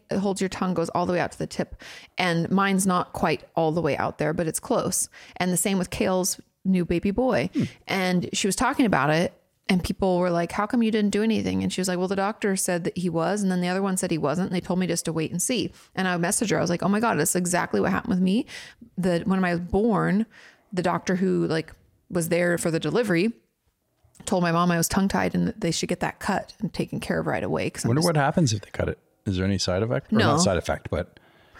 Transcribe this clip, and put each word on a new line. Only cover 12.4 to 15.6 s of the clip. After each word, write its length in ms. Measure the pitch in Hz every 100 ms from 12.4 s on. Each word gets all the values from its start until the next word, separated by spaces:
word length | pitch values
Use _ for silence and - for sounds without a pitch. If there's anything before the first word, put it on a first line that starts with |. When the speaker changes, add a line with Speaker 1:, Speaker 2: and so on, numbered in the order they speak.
| 208 190
Speaker 1:
said 280 | - 175
that 140 | 165 -
he 100 | 175
was, 340 | 165 165 208
and 80 | 190
then 120 | 180
the 60 | 180
other 120 | 185
one 160 | 196 185
said 140 | 180
he 80 | 160
wasn't, 300 | 147 165 -
and 60 |
they 60 | 180
told 180 | - 180
me 80 | 180
just 200 | 175 -
to 60 |
wait 180 | 160 160
and 100 | 175
see." 320 | - 247